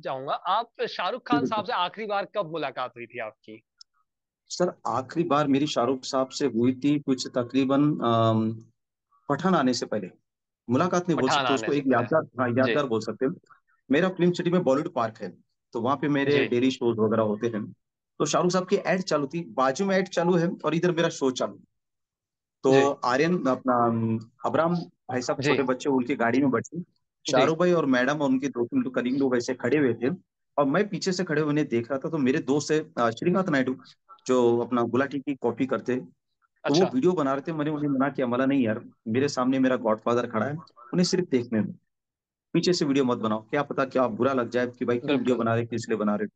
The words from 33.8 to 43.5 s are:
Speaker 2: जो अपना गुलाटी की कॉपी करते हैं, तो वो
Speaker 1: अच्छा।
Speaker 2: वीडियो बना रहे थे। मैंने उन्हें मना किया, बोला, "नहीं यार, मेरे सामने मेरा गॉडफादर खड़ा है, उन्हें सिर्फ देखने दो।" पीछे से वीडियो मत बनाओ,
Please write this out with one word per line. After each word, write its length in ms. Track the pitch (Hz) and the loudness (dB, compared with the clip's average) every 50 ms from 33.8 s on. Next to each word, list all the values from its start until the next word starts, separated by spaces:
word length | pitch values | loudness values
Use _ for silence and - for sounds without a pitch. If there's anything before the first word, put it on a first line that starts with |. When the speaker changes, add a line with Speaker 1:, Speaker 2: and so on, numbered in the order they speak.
| - - - _ _ - - - - | -10 -20 -20 _ _ -20 -20 -8 -2
Speaker 2:
जो 320 | - 127 127 120 120 120 120 | 2 2 4 4 4 4 2
अपना 240 | 120 120 127 120 | 0 0 -2 -2
गुलाटी 360 | 120 123 117 120 139 135 139 139 | -2 0 0 0 -2 -2 -4 -8
की 160 | 131 151 139 | -6 -6 -6
कॉपी 320 | 127 - 120 113 113 135 | -4 -2 -2 -2 -2 -2
करते 260 | 131 127 110 - - | -2 -2 -4 -2 -2
हैं, 120 | 123 127 175 | -4 -4 -6
तो 720 | - _ _ _ _ _ _ _ _ _ _ - 151 143 | -10 _ _ _ _ _ _ _ _ _ _ -2 0 2
वो 60 | 170 | 2
Speaker 1:
अच्छा। 100 | 185 - 127 | 2 2 2
Speaker 2:
वीडियो 180 | 131 143 180 | 0 2 2
बना 220 | 185 165 143 135 139 | 2 0 0 0 -2
रहे 80 | 139 131 170 | -4 -4 -6
थे। 40 | |
मैंने 180 | 160 151 143 151 | -6 -4 -4 -4
उन्हें 180 | 156 143 147 147 | -4 -2 -2 -2
मना 200 | 139 127 135 143 | 0 0 0 0
किया, 180 | 131 - 131 | 0 -2 -2
बोला, 200 | 120 120 123 135 | -2 0 0 0
"नहीं 160 | 135 139 139 | 2 2 2
यार, 220 | 123 107 110 120 113 - - _ - 113 | 2 0 0 -4 -6 -14 -20 _ -8 -4
मेरे 200 | 110 127 139 143 | -2 0 0 0
सामने 300 | - 131 123 127 135 135 | 0 0 0 0 2 2
मेरा 180 | 131 131 127 | 2 2 2
गॉडफादर 500 | 123 123 110 110 107 - 117 120 120 120 | 2 0 0 0 0 0 0 0 0 0
खड़ा 200 | 120 117 110 113 | -2 -2 -2 -2
है, 100 | 135 147 170 - - _ - - - | -2 -4 -8 -12 -16 _ -20 -12 -4
उन्हें 120 | - 175 180 | 0 0 0
सिर्फ 240 | 170 - 180 - - | 2 2 0 0 0
देखने 320 | 135 123 120 - 113 107 | 0 -2 0 0 -2 -2
दो।" 120 | 101 - - - _ _ _ _ _ _ _ _ _ _ _ _ _ _ | -2 -2 -6 -12 _ _ _ _ _ _ _ _ _ _ _ _ _ _
पीछे 200 | - 170 165 180 | 0 0 2 2
से 120 | 175 175 170 | 2 2 2
वीडियो 200 | 143 135 143 135 | 2 2 2 2
मत 140 | 123 120 113 | 2 0 0
बनाओ, 300 | 104 110 107 110 110 - | 0 -2 -2 -4 -4 -4